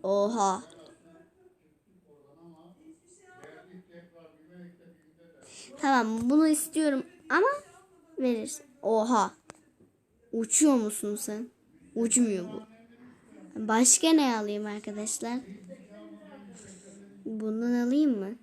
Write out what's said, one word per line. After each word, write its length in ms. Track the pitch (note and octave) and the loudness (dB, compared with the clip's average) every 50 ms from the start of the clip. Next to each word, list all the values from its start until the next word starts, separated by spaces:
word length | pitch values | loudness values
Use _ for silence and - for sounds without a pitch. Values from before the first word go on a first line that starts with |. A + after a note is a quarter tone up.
| - | 0
Oha. 600 | F#3+ G3 G3+ G3+ G#3 A#3 A#3 G3 G3 F#3 G#3+ - - - - - - - _ _ - - - - _ _ _ _ - _ _ _ _ _ _ _ _ F#3+ _ _ _ D3 C#3+ C#3+ C#3 C#3+ E3 E3+ E3+ E3 D#3+ E3+ F3 F#3+ _ D#4 D#4+ D#4+ _ _ F4 F4+ F#4+ F#4 F#4 F#4 F#4 - - - - - F#3 F#3 F3+ - _ E3+ E3+ F3 _ E3+ E3+ E3 D#3+ D#3 D3+ D#3 D#3+ F3+ F3+ F3 F3 - _ E3+ E3+ - _ _ _ _ _ - - _ _ - - - - - - - - | 0 2 2 2 2 2 2 2 2 0 -2 -8 -16 -20 -20 -20 -20 -20 _ _ -20 -20 -20 -20 _ _ _ _ -20 _ _ _ _ _ _ _ _ _ _ _ _ -20 _ _ _ -20 -20 -20 -20 -20 -20 -20 -20 -20 _ -20 -20 -20 _ _ _ -20 -20 -20 -20 -20 -20 -20 -20 -20 -20 -20 -20 -20 -20 -20 _ -20 -20 -20 _ _ -20 -20 -20 _ _ -20 _ -20 -20 -20 -20 -20 _ -20 -20 -20 _ _ _ _ _ -20 -20 _ _ -20 -20 -20 -20 -20 -20 -12 -6
Tamam 480 | - C4+ C4+ B3 A#3 A3 A3+ A3+ A#3 B3 | -2 0 0 0 0 -2 -4 -4 -2 2
bunu 180 | C#4+ D4+ D#4+ | 4 4 4
istiyorum 560 | D#4 D4+ D4+ - - - D#4+ D#4 D4 C#4 C4 - - - - _ - | 4 2 0 -2 -4 -4 -2 0 0 0 -2 -6 -10 -18 -20 _ -2
ama 180 | C4 E4+ G4+ C5+ D5 D5 D5 - - - - _ _ _ _ _ - - | 0 2 2 2 0 -4 -10 -18 -20 -20 -20 _ _ _ _ _ -8 -2
verirsin. 460 | C4 B3+ A#3+ A3+ G#3+ B3+ - - - - _ _ | -2 0 0 -2 -4 -8 -12 -14 -16 -20 _ _
Oha. 520 | - G3+ A3+ A3 G#3+ A#3 B3+ A3 F#3+ - - _ _ _ - - _ _ _ _ - _ _ _ _ _ _ _ _ _ | -2 0 2 2 2 4 2 2 2 0 -4 _ _ _ -20 -20 _ _ _ _ -20 _ _ _ _ _ _ _ _ _
Uçuyor 420 | - A3+ A3+ A3 - - D4+ D4+ C#4 | -4 -4 -2 0 2 4 4 4 4
musun 420 | B3 A3 G#3+ G#3+ - - G#3 G#3 | 4 0 -2 -4 -4 -6 -6 -6
sen? 340 | G#3 - - G#3 G#3+ A#3+ - _ _ _ _ _ - - - - | -6 -6 -8 -8 -8 -10 -12 _ _ _ _ _ -20 -20 -10 -4
Uçmuyor 500 | A#3 A#3 A3+ - B3 A#3+ A3 G3+ F3+ F3 | -2 -2 2 4 2 2 2 0 -4 -6
bu. 160 | - - - - - - - - _ - - - - - _ _ - - - - - - A3 A3 | -8 -12 -14 -14 -16 -20 -20 -20 _ -20 -20 -20 -20 -20 _ _ -20 -20 -20 -20 -14 -10 -8 -2
Başka 420 | G#3+ A3 A3+ B3+ B3+ - - - D#4+ | 2 4 4 6 6 6 6 6 4
ne 280 | E4 D#4 C#4+ C4 A#3 | 6 6 4 2 0
alayım 280 | A3 G#3 G#3 G#3 G#3 G#3+ | 0 -2 -4 -4 -6 -6
arkadaşlar? 760 | G#3+ G#3 G#3 G3+ G#3+ G#3 G#3 G#3+ A3 - - A#3 A#3 A#3+ B3+ - F#3+ G3 G#3+ F#3+ F3+ - - - - - G#3+ D#4+ D#4+ D#4+ - - D4 C#4 C4+ G3+ G3 F#3 - - - G3 - - - - - G3+ G3+ - G3 F#3+ | -6 -8 -10 -10 -10 -10 -8 -8 -8 -8 -6 -6 -6 -6 -8 -8 -12 -18 -18 -18 -20 -20 -20 -20 -20 -20 -20 -20 -20 -20 -20 -20 -20 -20 -20 -20 -20 -20 -20 -20 -20 -20 -20 -20 -20 -20 -20 -20 -20 -20 -14 -10
Bundan 600 | G#3+ A3 G#3+ A3 G#3+ G#3+ A3 A#3 A#3+ A#3+ A#3+ A#3+ | -8 -8 -4 -4 -4 -2 -2 0 0 2 2 2
alayım 320 | A#3+ C4 D4 D#4 C#4+ A#3+ G3+ | 2 4 4 4 4 2 0
mı? 160 | F#3+ G3 A#3+ - | -4 -8 -10 -14